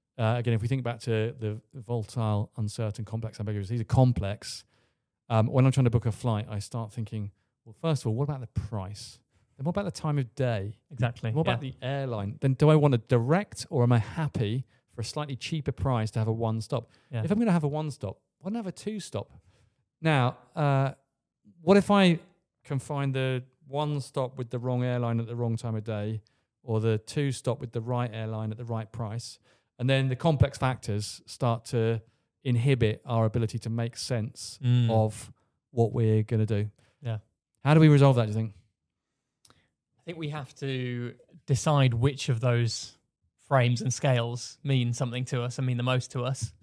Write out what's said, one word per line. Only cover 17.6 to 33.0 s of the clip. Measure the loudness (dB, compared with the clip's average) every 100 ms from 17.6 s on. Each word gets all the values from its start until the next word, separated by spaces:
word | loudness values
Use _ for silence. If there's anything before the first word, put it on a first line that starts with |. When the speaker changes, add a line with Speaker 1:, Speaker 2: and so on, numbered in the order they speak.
Speaker 1:
a | 0
one-stop, | -2 -6 -6 -8 -10 _ _
why | -8
not | -8
have | -8
a |
two-stop? | -8 -8 -8 -8 -8 -10 -16 _ _ _ _ _ _
Now, | 0 2 2 -2 _
uh, | -2 2 2 0 -4 _ _ _ _ _ _
what | 4 4
if | 6
I | 6 6 4 -2 _ _ _
can | -8 -6
find | -4 -4 -2
the | -2 -2 -2 -6 _ -10
one-stop | -4 -2 -4 -4 -4 -6 -6
with | -8
the | -6
wrong | -2 -2
airline | 0 0 0 -2
at | -4
the |
wrong | -4 -2 -2
time | -4
of | -6
day, | -4 -4 -4 -6 -10 _ _ _
or | -2 0
the | 2 0
two-stop | -2 -4 -2 -2 -4 -4
with | -4
the | -8
right | -4 -4 -4
airline | -6 -8 -6 -6
at | -8
the |
right | -8 -8 -8
price? | -8 -8 -8 -12 -16 _ _ _ -4
And | 2
then | 2 2
the | 0
complex | 2 4 4 2
factors | -2 -2 -4 -4 -4 -10 -16
start | -4 0 0 -2
to | 0 0 0 -6 _ _ _
inhibit | -2 0 2 4 2 0